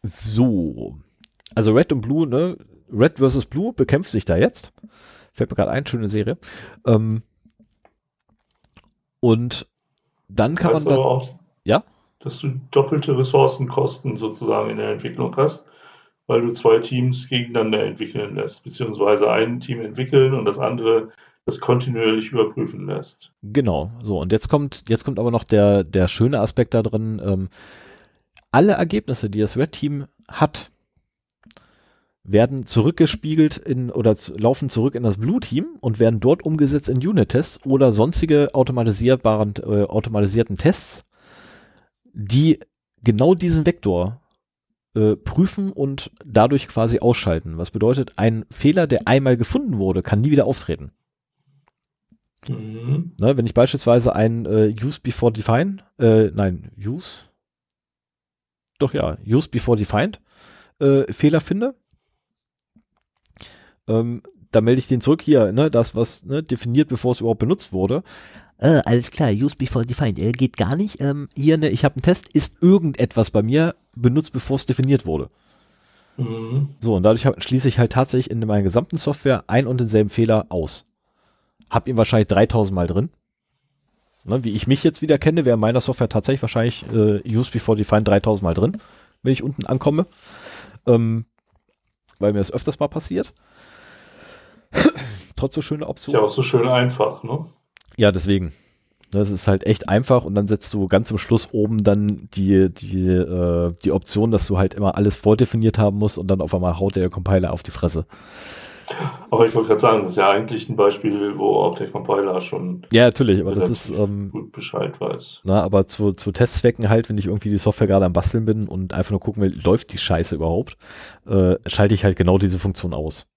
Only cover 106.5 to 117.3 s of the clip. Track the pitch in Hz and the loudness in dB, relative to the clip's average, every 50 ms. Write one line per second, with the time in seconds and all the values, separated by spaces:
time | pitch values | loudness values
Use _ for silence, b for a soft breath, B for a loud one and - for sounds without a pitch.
106.5 | - 92 90 90 85 85 95 98 - 98 90 90 - 95 87 95 98 92 92 - | -2 -2 0 -2 -2 0 -2 -2 0 -2 -2 -2 -4 -6 -2 0 2 2 2 0
107.5 | - 90 - - - - - 85 - 80 - B B B B B B B B B | -4 -6 -10 -14 -8 -4 -4 -2 -2 -4 -8 B B B B B B B B B
108.5 | B B B B B B B B B B B 135 B B B B 120 113 117 113 | B B B B B B B B B B B -10 B B B B 2 4 4 4
109.5 | - 117 110 113 107 - - 113 110 107 98 92 90 104 95 98 98 104 110 110 | 4 0 2 2 2 4 4 4 4 2 0 -2 0 2 2 2 2 0 -2 -4
110.5 | 120 104 - - 107 110 101 101 101 - - 107 101 101 101 101 101 98 98 101 | -8 -10 -8 -6 0 2 2 2 2 0 -4 -4 -2 -2 -4 -4 -4 -2 0 0
111.5 | 98 104 98 87 - - - - - - 90 - 101 98 101 98 92 92 90 - | 2 2 2 0 -2 -4 -10 -8 -8 -10 -4 -2 -2 0 0 -2 -4 -4 -6 -8
112.5 | - 92 90 90 90 90 - _ - 113 123 120 - - 135 110 95 98 87 95 | -10 -8 -8 -8 -10 -10 -6 _ 4 4 4 4 4 2 2 2 2 2 0 -2
113.5 | 95 101 92 90 117 - - - - 95 104 101 101 101 101 98 - - - - | -2 -2 0 -2 -2 -6 -6 -8 -4 -2 -2 -2 -2 -6 -8 -8 -10 -12 -14 -12
114.5 | _ - - - - 104 101 - - - - - - - - - - - _ 95 | _ -16 -14 -10 -6 -6 -6 -6 -6 -8 -8 -8 -8 -8 -12 -20 -20 -10 _ 0
115.5 | 95 107 87 95 98 98 92 - - - 107 101 92 - - 101 92 - 123 - | 0 0 2 2 2 0 0 0 -4 -2 0 0 0 -2 -6 -8 0 0 -2 0
116.5 | - - - 120 117 - 113 101 113 117 110 - 110 104 98 90 | 0 2 2 2 2 2 0 2 2 2 2 0 -4 -4 -2 -2